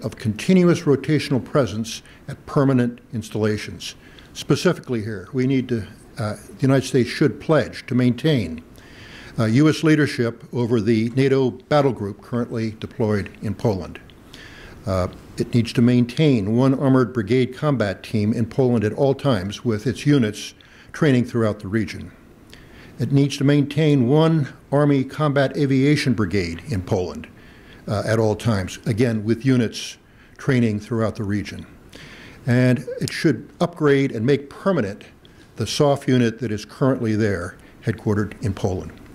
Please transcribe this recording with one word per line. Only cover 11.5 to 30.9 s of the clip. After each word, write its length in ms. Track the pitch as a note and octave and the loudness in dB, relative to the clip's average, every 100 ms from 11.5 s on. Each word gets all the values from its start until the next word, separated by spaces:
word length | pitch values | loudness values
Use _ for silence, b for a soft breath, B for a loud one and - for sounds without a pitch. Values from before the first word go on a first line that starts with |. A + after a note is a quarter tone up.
battle 420 | G2 - D3 C#3 | -4 0 2 2
group 280 | A2 G2+ G2+ | 0 -8 -10
currently 500 | - A#2+ A#2+ A#2 A2+ G#2 | -6 -6 -4 -4 -6 -6
deployed 500 | G#2 - A2 G#2 F2+ - | -12 -2 0 0 -4 -8
in 140 | A2 | -8
Poland. 440 | F#2+ B2 F#2+ D#2+ - - - B B B B B B | -2 -2 -2 -6 -16 -20 -20 B B B B B B
Uh, 220 | - F#2+ F#2+ - - - | -4 -2 -2 -6 -14 -8
it 160 | A#2 | 0
needs 180 | A#2+ A2+ | 0 0
to 80 | - | 2
maintain 760 | A#2+ B2 A#2+ - D#3 A#2+ G2 | 4 4 2 2 2 2 0
one 180 | A#2 C3+ C3+ | 2 2 2
armored 360 | C#3 C3 A#2+ | 2 2 2
brigade 420 | A#2+ G2 C3 B2 | -2 0 0 0
combat 480 | - D3+ B2+ G#2 F#2 | -2 -2 0 -2 -4
team 300 | - A2+ G#2 | -4 -2 0
in 120 | A#2 | 0
Poland 380 | A2 - B2+ A#2+ | -2 0 2 2
at 100 | G#2+ | 0
all 200 | - C#3 | 0 0
times, 500 | C3+ C#3+ G#2+ F#2+ - | 2 0 -2 -2 -4
with 240 | B2 G#2+ C3 | -4 -2 -4
its 180 | - | -2
units 480 | D3 C#3+ G#2+ G#2 - - B B B | 2 2 2 -4 -14 -18 B B B
training 320 | - D#3 B2+ | 0 2 2
throughout 340 | A#2 A#2+ A2 G#2 | 0 0 -2 -2
the 80 | F#2+ | -4
region. 440 | A2+ F#2+ F#2+ - - - - - B B B B - | -4 -4 -8 -16 -20 -20 -20 -20 B B B B -8
It 120 | A#2+ | 0
needs 260 | C#3 C#3 - | 2 2 0
to 60 | |
maintain 640 | C#3 D3 C#3 D3+ D#3 C#3+ A#2 | 2 2 2 0 2 4 4
one 440 | D3+ D#3+ D#3+ B2+ - - | 4 4 2 -2 -8 -2
Army 320 | C#3+ D3 C#3 | 2 4 2
combat 520 | C3 - D3+ C#3 C3 | 0 -2 0 2 0
aviation 580 | - C#3 C3+ C#3 D3 C#3 | 0 0 2 4 2 2
brigade 500 | G#2+ G2 G2+ E2+ E2 - | 0 0 0 -2 -8 -6
in 120 | F#2+ | -8
Poland, 460 | - G2+ F2 D2+ - B B B B B - | -2 -2 -2 -8 -16 B B B B B -4
uh, 140 | G#2 A2 | -4 0
at 100 | A2 | 2
all 180 | A2 | 2
times, 440 | G#2 - G2+ F2+ - - | 0 0 -2 -4 -8 -4
again, 360 | G#2+ B2 A2 | 0 0 0
with 220 | G#2 A2 | -2 0
units 520 | C3+ B2+ G#2+ - - - b b b - | 2 2 0 -4 -14 -16 b b b -8
training 420 | - B2 A#2 G#2 | 0 2 2 -2
throughout 360 | G#2 | -4